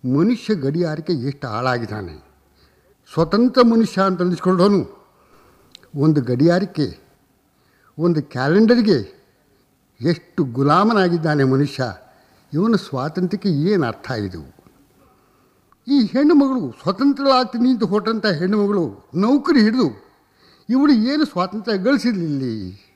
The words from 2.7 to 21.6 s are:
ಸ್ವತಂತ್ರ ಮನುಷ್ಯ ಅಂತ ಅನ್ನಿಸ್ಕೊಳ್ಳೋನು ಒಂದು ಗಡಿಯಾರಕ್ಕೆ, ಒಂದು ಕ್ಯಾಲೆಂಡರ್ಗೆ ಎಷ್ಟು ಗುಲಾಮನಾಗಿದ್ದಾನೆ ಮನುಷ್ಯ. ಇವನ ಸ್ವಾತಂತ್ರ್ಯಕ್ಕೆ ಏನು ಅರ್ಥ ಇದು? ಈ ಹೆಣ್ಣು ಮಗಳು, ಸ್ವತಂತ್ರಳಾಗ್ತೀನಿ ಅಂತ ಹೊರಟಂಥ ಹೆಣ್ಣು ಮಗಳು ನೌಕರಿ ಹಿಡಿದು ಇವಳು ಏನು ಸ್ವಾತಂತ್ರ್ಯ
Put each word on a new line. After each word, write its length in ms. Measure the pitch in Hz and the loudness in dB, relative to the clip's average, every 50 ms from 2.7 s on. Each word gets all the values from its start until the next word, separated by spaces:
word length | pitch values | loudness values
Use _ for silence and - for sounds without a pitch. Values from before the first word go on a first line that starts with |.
| _ _ _ _ _ _ _ _ | _ _ _ _ _ _ _ _
ಸ್ವತಂತ್ರ 500 | - 160 165 160 196 208 240 254 247 262 | -2 -2 -2 0 2 2 2 2 4 4
ಮನುಷ್ಯ 400 | 247 233 226 226 226 - - 185 | 4 6 4 4 2 0 0 0
ಅಂತ 180 | 196 196 185 170 | 0 0 0 0
ಅನ್ನಿಸ್ಕೊಳ್ಳೋನು 880 | 180 180 180 160 - 180 185 175 180 202 202 185 117 - - - _ _ _ _ _ _ _ _ _ _ _ _ _ _ _ - - _ - | -2 -2 -2 -2 0 0 2 4 4 4 4 2 0 -4 -10 -20 _ _ _ _ _ _ _ _ _ _ _ _ _ _ _ -20 -20 _ -4
ಒಂದು 240 | 143 135 160 156 147 | 0 2 2 2 2
ಗಡಿಯಾರಕ್ಕೆ, 760 | 123 120 123 123 147 170 170 185 202 196 - 156 143 98 85 - _ _ _ _ _ _ _ _ _ _ _ _ _ _ _ _ _ _ _ - | 0 -2 0 2 2 2 2 2 -2 -4 -4 -6 -6 -6 -6 -14 _ _ _ _ _ _ _ _ _ _ _ _ _ _ _ _ _ _ _ -4
ಒಂದು 240 | 156 180 170 151 | -2 0 0 0
ಕ್ಯಾಲೆಂಡರ್ಗೆ 1040 | 143 - - 135 127 139 165 202 226 220 247 240 220 214 180 123 101 - - _ _ _ _ _ _ _ _ _ _ _ _ _ _ _ _ _ | -4 -6 -6 -4 -2 2 4 4 4 4 4 4 4 2 0 0 -2 -8 -16 _ _ _ _ _ _ _ _ _ _ _ _ _ _ _ _ _
ಎಷ್ಟು 440 | 117 160 170 - - _ _ - 143 | -4 -4 -4 -4 -8 _ _ -4 -4
ಗುಲಾಮನಾಗಿದ್ದಾನೆ 1000 | 131 113 127 139 143 151 175 208 226 233 208 185 175 170 165 156 160 151 147 135 | -4 -2 -2 0 2 2 2 2 2 2 2 2 2 0 0 -2 -2 0 2 2
ಮನುಷ್ಯ. 400 | 131 131 135 147 143 - - 131 117 95 - - _ _ _ _ _ _ _ _ _ | 2 2 2 0 -2 -2 -6 -8 -8 -8 -14 -18 _ _ _ _ _ _ _ _ _
ಇವನ 220 | - 151 196 226 226 | -4 -2 0 2 0
ಸ್ವಾತಂತ್ರ್ಯಕ್ಕೆ 760 | 190 - - - 127 131 156 - 190 180 175 214 - - 202 | 0 -2 -4 -6 -6 -6 -6 -4 -4 -4 -4 -4 -4 -2 -2
ಏನು 380 | 160 139 151 190 214 185 143 | 0 0 0 0 0 0 0
ಅರ್ಥ 240 | 117 110 - - - | -2 -4 -8 -10 -8
ಇದು? 500 | 123 110 104 92 87 82 73 64 _ _ _ - _ _ _ _ _ _ _ _ _ _ _ _ _ _ _ _ _ _ _ _ _ _ _ 233 | -6 -6 -6 -6 -8 -12 -18 -18 _ _ _ -20 _ _ _ _ _ _ _ _ _ _ _ _ _ _ _ _ _ _ _ _ _ _ _ 0
ಈ 160 | 277 285 226 | 2 2 2
ಹೆಣ್ಣು 300 | 180 - 254 294 302 359 | 2 0 2 4 6 6
ಮಗಳು, 360 | 294 285 262 269 254 175 127 110 - | 6 4 4 0 -4 -4 -6 -10 -6
ಸ್ವತಂತ್ರಳಾಗ್ತೀನಿ 880 | - 180 196 - 269 285 277 - 277 277 262 254 254 262 - 233 240 254 | -4 -4 -2 2 2 0 2 2 2 2 2 2 0 -2 -2 0 2 2
ಅಂತ 140 | 262 214 226 | 2 0 0
ಹೊರಟಂಥ 420 | 165 196 214 208 220 226 220 190 | 0 -2 -2 -2 -2 -4 -2 -2
ಹೆಣ್ಣು 380 | 214 175 147 175 185 208 214 202 | -2 -2 0 -2 0 0 0 0
ಮಗಳು 460 | 202 208 196 165 120 98 - _ _ - | 0 0 0 -2 -4 -6 -12 _ _ -4
ನೌಕರಿ 460 | 165 196 226 277 285 - - 311 262 | -2 0 2 2 0 2 2 4 4
ಹಿಡಿದು 440 | 214 220 226 262 226 143 107 - _ _ _ _ _ _ _ _ _ _ _ _ _ - | 4 4 2 0 -2 -2 -2 -8 _ _ _ _ _ _ _ _ _ _ _ _ _ -2
ಇವಳು 240 | 233 262 285 302 | 0 2 4 4
ಏನು 320 | 285 220 214 247 285 311 311 | 4 4 2 0 0 -2 -2
ಸ್ವಾತಂತ್ರ್ಯ 540 | - - 180 180 185 196 220 | -2 -2 -4 -4 -4 -6 -10